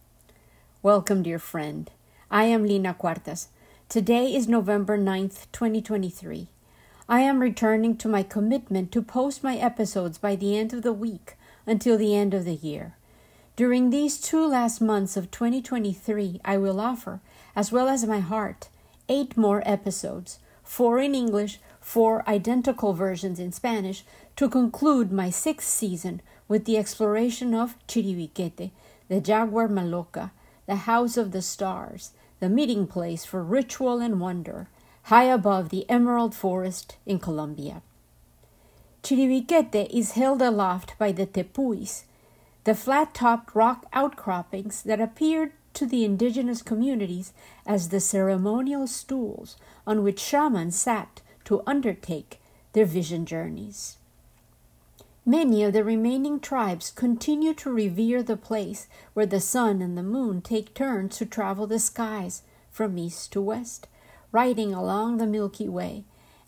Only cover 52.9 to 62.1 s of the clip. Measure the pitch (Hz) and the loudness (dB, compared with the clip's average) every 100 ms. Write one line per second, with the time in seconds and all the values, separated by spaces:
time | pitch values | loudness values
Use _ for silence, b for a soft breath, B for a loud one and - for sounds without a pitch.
52.9 | 175 156 170 165 165 165 156 208 202 - | 2 -2 -4 -4 -6 -6 -8 -12 -12 -14
53.9 | - _ _ - _ _ _ _ _ _ | -16 _ _ -20 _ _ _ _ _ _
54.9 | - b b 240 302 285 214 208 208 214 | -20 b b 2 4 6 4 4 2 2
55.9 | 226 226 262 285 294 - 269 208 170 - | 2 2 0 0 -4 -4 -2 -2 -4 -8
56.9 | - 247 233 - 302 320 311 277 233 208 | -2 0 0 0 0 0 -2 -4 -2 0
57.9 | 175 226 247 240 214 - 220 180 196 - | 0 0 0 -2 -6 -4 -4 -4 -10 -16
58.9 | B B 214 208 196 - 254 226 196 180 | B B -2 0 0 0 0 2 0 -2
59.9 | 175 190 254 240 180 - 220 214 - 269 | -4 -4 -2 -2 -4 -2 -4 -4 -4 -2
60.9 | 214 196 - 233 - 196 196 208 220 - | -2 -4 -6 -8 -4 -4 -4 -2 -2 -2
61.9 | - 220 | -4 -6